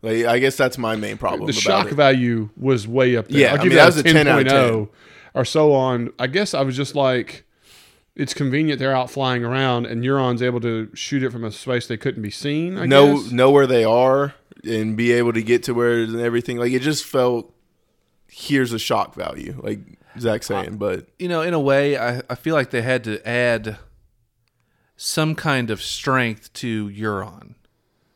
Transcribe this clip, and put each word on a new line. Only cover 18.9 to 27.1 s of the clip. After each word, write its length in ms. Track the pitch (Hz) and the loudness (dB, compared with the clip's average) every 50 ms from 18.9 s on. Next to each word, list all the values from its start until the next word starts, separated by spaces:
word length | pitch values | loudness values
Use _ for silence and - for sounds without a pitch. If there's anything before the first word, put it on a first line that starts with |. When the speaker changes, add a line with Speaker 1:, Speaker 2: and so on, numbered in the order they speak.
| 123 104 98 - - | -2 -2 -2 -4 -8
Speaker 1:
value, 440 | - - - - - - - - 131 - | -10 -10 -10 -10 -10 -12 -12 -14 -10 -8
like 160 | - 107 101 95 - - _ _ _ - - | -8 -8 -8 -12 -20 -20 _ _ _ -16 -6
Zach's 280 | 123 113 107 113 - - | -4 -4 -4 -4 -4 -6
saying. 180 | 101 98 92 | -6 -6 -6
Speaker 3:
I, 100 | - 107 | -8 -8
Speaker 1:
but 320 | 104 101 101 95 92 - _ _ _ | -6 -4 -4 -4 -6 -10 _ _ _
Speaker 3:
you 100 | 180 180 | -8 -4
know, 120 | 175 165 | -4 -2
in 140 | 160 175 175 | -2 -2 -2
a 60 | 160 | 0
way, 360 | 139 139 135 139 143 143 143 | 0 2 2 2 2 0 0
I, 240 | 127 117 120 123 123 - _ | -2 -2 -4 -4 -6 -8 _
I 60 | 123 | -12
feel 200 | - - 160 160 | -8 -4 -2 0
like 180 | 151 131 - - | 0 -2 -2 -4
they 100 | 123 113 | -4 -2
had 220 | 123 131 127 107 | -2 -2 -2 -2
to 220 | 110 107 101 - | -6 -8 -8 -6
add 520 | 110 117 120 123 123 117 113 107 110 104 - - - _ _ _ _ _ _ _ _ _ _ _ _ _ _ _ _ _ _ _ _ _ _ | -6 -2 0 0 0 0 -2 -4 -8 -12 -12 -18 -20 _ _ _ _ _ _ _ _ _ _ _ _ _ _ _ _ _ _ _ _ _ _
some 360 | - - - - 156 156 160 | -10 -6 -2 -2 -2 -2 -2
kind 360 | - - 160 139 131 120 113 | -4 -2 -2 -2 -2 -2 -4
of 100 | 107 101 | -6 -6
strength 720 | - - - - - 147 131 131 123 117 110 107 _ - _ | -6 -10 -10 -6 -2 0 0 0 0 -2 -4 -8 _ -20 _
to 360 | - - 123 113 110 107 104 | -10 -6 -6 -4 -4 -6 -8
Euron. 640 | 98 104 110 110 | -8 -6 -6 -4